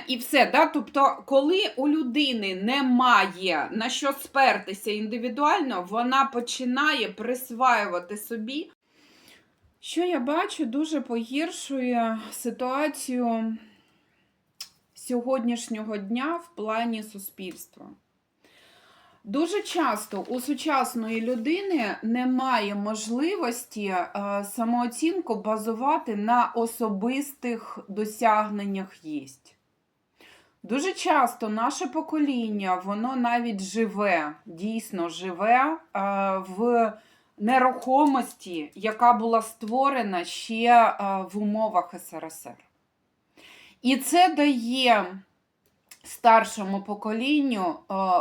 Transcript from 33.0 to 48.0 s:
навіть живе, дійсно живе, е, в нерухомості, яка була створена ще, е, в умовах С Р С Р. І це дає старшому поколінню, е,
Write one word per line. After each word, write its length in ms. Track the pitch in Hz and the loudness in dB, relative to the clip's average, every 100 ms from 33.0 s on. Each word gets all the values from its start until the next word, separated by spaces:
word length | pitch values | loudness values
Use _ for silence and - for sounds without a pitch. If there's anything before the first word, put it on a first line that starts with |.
| 247 262 | -2 0
навіть 460 | 240 240 240 202 | 2 2 0 -4
живе, 720 | 190 214 220 190 208 170 147 156 - | -4 0 0 2 2 2 0 -8 -16
дійсно 640 | 165 208 226 - 185 170 | -8 -6 -6 -6 -4 -6
живе, 680 | 160 185 170 208 247 285 320 | -6 -8 0 4 4 4 -2
е, 0 | - 202 196 196 196 190 190 185 | -6 -4 -2 0 0 -2 -4 -2
в 360 | 233 240 220 214 - _ _ - | 2 4 2 -2 -16 _ _ -4
нерухомості, 1300 | 214 254 254 247 254 269 302 269 - - 190 170 147 196 | 2 4 4 2 2 4 6 4 -2 -8 -10 -8 -8 -6
яка 380 | 214 214 240 | -6 4 6
була 280 | 233 226 226 | 6 4 0
створена 840 | 214 - 214 247 277 269 208 180 | 0 -8 -4 0 2 2 -2 -4
ще, 420 | 170 - - 226 233 | -6 -10 -8 0 6
е, 300 | 240 226 - 196 196 185 | 8 8 4 -2 -2 -4
в 40 | 202 | -4
умовах 560 | 208 214 220 180 - | -2 0 0 0 -2
С 200 | 170 - | -6 -14
Р 120 | 160 160 | -12 -12
С 240 | - 127 | -14 -18
Р. 60 | 120 _ _ _ _ _ _ _ _ - - - _ | -20 _ _ _ _ _ _ _ _ -20 -20 -20 _
І 160 | 247 262 | 0 0
це 320 | - 339 359 302 | 4 6 6 6
дає 720 | 294 254 233 254 254 214 185 190 - _ _ _ _ _ _ - | 4 2 0 2 4 4 2 -8 -18 _ _ _ _ _ _ -20
старшому 800 | - - 233 226 220 - 190 196 | -20 2 8 8 6 -2 -4 -4
поколінню, 800 | 196 208 220 220 262 294 277 220 | -4 -6 -4 -2 0 2 2 0
е, 320 | 180 - - 196 | -2 -4 -6 -2